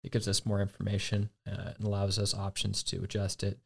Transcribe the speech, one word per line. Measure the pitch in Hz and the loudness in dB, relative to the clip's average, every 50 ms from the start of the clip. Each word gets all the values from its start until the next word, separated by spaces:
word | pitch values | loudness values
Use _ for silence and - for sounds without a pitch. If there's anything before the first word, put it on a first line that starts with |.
| - | -12
it | - | -2
gives | - 113 107 | -2 0 0
us | 98 98 - - | 2 0 2 2
more | 110 104 98 | 2 2 2
information, | 101 101 - - - 101 101 95 - - - 104 104 107 _ _ _ | 2 0 -2 -2 -2 0 0 0 0 2 2 2 0 0 _ _ _
uh, | - 98 95 95 - - | -6 -6 -6 -6 -8 -6
and | - 107 | -4 -2
allows | 107 101 98 101 101 95 101 | 0 2 2 2 2 2 2
us | 104 95 - | 2 0 0
options | 98 98 98 95 - - 101 98 - - | 0 -2 -4 -2 -2 -2 0 0 0 -2
to | - - 92 - | -2 -4 -4 -4
adjust | 101 - 107 101 92 - - - | -2 -2 0 0 0 -2 0 -2
it | 101 98 - _ | -2 -2 -4 _